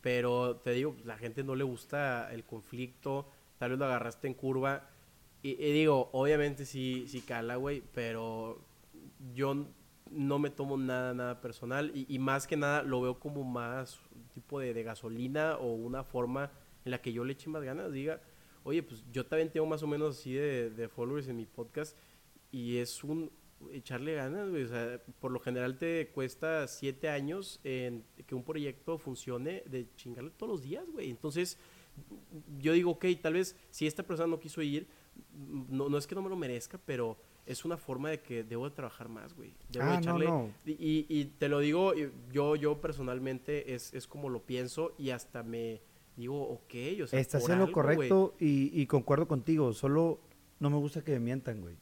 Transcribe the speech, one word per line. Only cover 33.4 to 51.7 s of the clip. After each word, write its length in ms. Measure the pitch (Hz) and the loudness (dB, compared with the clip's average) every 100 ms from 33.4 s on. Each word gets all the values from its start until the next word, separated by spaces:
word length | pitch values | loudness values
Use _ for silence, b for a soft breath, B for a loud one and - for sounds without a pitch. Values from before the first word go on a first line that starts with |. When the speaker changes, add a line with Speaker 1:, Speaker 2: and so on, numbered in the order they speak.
| 185 - b | 0 -4 b
Speaker 1:
si 180 | - 151 | -2 -2
esta 160 | 147 | -2
persona 240 | 180 165 165 | -4 0 0
no 120 | 165 | 0
quiso 220 | 160 165 | -4 -4
ir, 260 | 151 143 185 b b - - 147 139 143 127 | -2 -2 -4 b b -20 -20 -16 -10 -8 -4
no, 200 | 135 143 | -2 2
no 80 | 147 | 0
es 100 | 143 | 0
que 80 | 190 | -4
no 60 | |
me 80 | 190 | -4
lo 60 | 185 | -2
merezca, 440 | 143 120 - 180 | -2 -4 -6 -14
pero 340 | - 131 117 110 b b - | -6 -2 -2 -4 b b -10
es 200 | 127 - | -6 -4
una 100 | 170 | -6
forma 320 | - 127 147 | -6 -4 -2
de 120 | 156 | -4
que 220 | - 120 | -4 -6
debo 240 | 110 117 139 | -4 -4 -4
de 60 | 143 | -6
trabajar 340 | 123 - 117 | -10 -10 -12
más, 240 | 113 101 | -12 -14
güey. 200 | 170 110 - - | -16 -16 -16 -8
Debo 160 | 123 139 | 0 4
de 60 | |
Speaker 2:
Ah, 40 | 175 | 4
no, 40 | |
Speaker 1:
echarle". 260 | 170 170 160 | 4 4 4
Speaker 2:
no. 240 | 160 110 104 156 | 4 0 -6 -6
Speaker 1:
Y, 60 | |
y, 340 | 156 156 156 151 | -2 2 2 2
y 160 | 151 143 | 0 0
te 240 | - 143 | 0 2
lo 100 | 143 | 4
digo, 340 | 147 165 190 | 4 6 4
y 180 | 160 143 127 120 | 4 -2 -6 -4
yo, 240 | 131 143 151 | 2 4 4
yo 240 | 147 147 | 4 2
personalmente 920 | 160 143 127 127 135 127 - 147 139 123 | -2 -2 -2 -2 -2 -2 -2 -2 -2 -6
es, 180 | - | -6
es 140 | 131 - | -10 -10
como 220 | - 143 | -6 -4
lo 140 | 120 | -4
pienso 520 | - 123 127 151 165 - | -2 -2 -2 -2 -4 -2
y 120 | 135 | -4
hasta 320 | 123 - 120 | -4 -6 -8
me 380 | 113 117 113 110 b b b - | -6 -4 -4 -6 b b b -10
digo, 260 | 120 143 | -6 -4
"Ok, 320 | 135 120 - 120 131 202 | -4 -6 -10 -8 -4 -4
o 40 | 139 | 2
sea, 120 | 131 | 2
Speaker 2:
Estás 220 | 135 143 | 4 2
Speaker 1:
por 80 | 123 | 6
Speaker 2:
en 60 | 180 | 6
lo 60 | 190 | 6
Speaker 1:
algo, 80 | 175 | 6
güey". 140 | 139 156 135 | 6 4 8
Speaker 2:
correcto 260 | 190 190 - | 8 6 4
y, 320 | 156 139 139 160 | 4 6 4 4
y 60 | 135 | 4
concuerdo 400 | 143 117 143 165 | 4 6 4 4
contigo, 460 | 139 120 160 131 | 2 4 4 4
solo 480 | 110 139 147 165 - - - - - | 4 4 6 6 2 -6 -20 -20 0
no 100 | 143 | 4
me 60 | 147 | 4
gusta 260 | 143 156 | 2 -2
que 80 | 151 | 0
me 60 | 135 | 2
mientan, 420 | 117 131 131 110 | 2 0 -2 -6
güey. 160 | 87 | -8